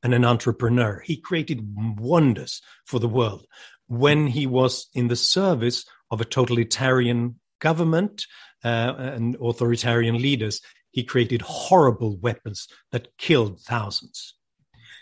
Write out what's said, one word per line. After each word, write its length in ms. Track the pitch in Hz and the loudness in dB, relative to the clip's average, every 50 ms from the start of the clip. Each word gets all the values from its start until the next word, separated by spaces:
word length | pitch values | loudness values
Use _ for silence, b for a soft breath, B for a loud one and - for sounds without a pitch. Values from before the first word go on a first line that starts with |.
and 120 | - 123 123 | -2 0 2
an 100 | 120 123 | 4 4
entrepreneur, 800 | 120 120 113 - 123 110 - 123 113 120 123 120 107 98 82 - | 4 4 2 2 -2 -2 0 0 0 2 2 2 0 -2 -6 -6
he 120 | - 165 - | -8 -8 -8
created 500 | - - 180 165 151 - 156 113 107 104 101 101 110 113 107 104 | -6 -6 -4 -4 -4 -4 -6 -8 -8 -10 -8 -6 -6 -6 -6 -6
wonders 640 | 113 123 165 170 156 135 110 - - - - - b b b b b | -2 2 4 4 4 4 2 0 -4 -12 -12 -14 b b b b b
for 140 | - - 120 | -6 -4 -2
the 100 | 117 117 | -2 0
world. 360 | 110 131 117 107 98 90 - _ B B B B B B B - | 0 0 0 0 -2 -8 -16 _ B B B B B B B -8
When 400 | 120 117 135 147 147 151 151 143 | -4 2 4 4 4 4 2 0
he 200 | 120 151 143 131 | 0 -2 -2 0
was 400 | 123 127 127 123 - - - _ - | 2 2 2 2 0 -2 -10 _ -4
in 160 | 127 123 120 | -2 0 0
the 80 | 120 120 | 0 0
service 680 | - - - 185 196 190 170 120 113 120 120 - - b b b b - | 0 0 0 2 2 2 2 2 0 -2 -2 -4 -8 b b b b -8
of 120 | 117 107 | -6 -6
a 40 | 113 | -4
totalitarian 1160 | - - 135 127 120 123 117 117 113 - - 135 131 127 127 123 120 120 117 117 120 120 - _ _ _ - | -2 0 0 2 2 2 0 0 0 -2 0 2 2 2 2 2 0 0 0 -2 -4 -6 -10 _ _ _ -2
government, 680 | - 156 165 156 175 165 160 165 196 208 - - - b b b b b b b - | 0 0 2 2 2 2 2 2 0 -2 -4 -8 -14 b b b b b b b -4
uh, 300 | 120 117 117 117 123 139 - | -2 0 0 0 -2 -2 -4
and 380 | 127 131 139 117 113 117 127 - | -8 -8 -6 -4 -4 -4 -4 -4
authoritarian 800 | 127 117 117 - 123 117 120 117 - 120 117 117 117 113 117 120 | -4 -4 -2 0 0 0 0 0 0 0 2 2 2 2 0 0
leaders, 400 | 127 139 143 120 110 107 101 - b b b b b b | 0 0 0 0 -2 -4 -6 -10 b b b b b b
he 120 | - 131 117 | -8 -8 -6
created 380 | - - 127 117 113 123 113 | -2 0 0 0 2 0 -4
horrible 760 | - - - - - - 190 185 151 131 110 - 120 110 101 90 | -4 -6 -12 -10 -2 4 4 6 6 6 4 2 -2 -4 -4 -2
weapons 500 | 90 120 117 - - 110 101 - - b b b b b | -4 -4 -4 -4 -8 -12 -12 -12 -14 b b b b b
that 180 | - 120 - - _ - | -8 -8 -8 -8 _ -8
killed 420 | - - 165 135 113 101 92 - | 0 2 4 4 4 0 -2 -10
thousands. 720 | _ - 123 117 107 101 - - - - - - - - - _ _ _ _ _ _ _ b b b b b b | _ -6 -6 -6 -6 -6 -8 -10 -10 -12 -18 -18 -18 -18 -20 _ _ _ _ _ _ _ b b b b b b